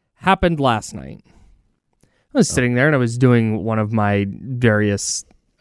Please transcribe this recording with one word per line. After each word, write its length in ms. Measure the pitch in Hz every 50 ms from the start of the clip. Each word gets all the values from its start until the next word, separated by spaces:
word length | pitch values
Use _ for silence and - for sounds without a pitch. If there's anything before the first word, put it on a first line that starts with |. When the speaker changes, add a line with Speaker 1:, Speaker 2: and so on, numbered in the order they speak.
| _ _ _
Speaker 1:
happened 440 | _ - 185 190 190 - 175 170 147
last 340 | 139 131 117 107 101 - -
night. 300 | 95 65 69 - - _ _ _ _ _ _ _ _ _ _ _ _ _ _ _ _ _
I 40 | _ _ _ _ _ -
was 180 | 294 202 -
Speaker 2:
Oh. 20 | -
Speaker 1:
sitting 220 | - 127 123 123
there 100 | 123 131
and 80 | 156 156
I 40 | 135
was 180 | 123 117 120 120
doing 460 | 131 127 123 117 113 110 107 107 82
one 160 | 110 113 110
of 120 | 107 104
my 360 | 113 110 104 101 104 101 101 98
various 960 | 98 - - 123 131 123 123 117 107 104 104 104 101 101 - - - - - _ _ _ _ _ _ -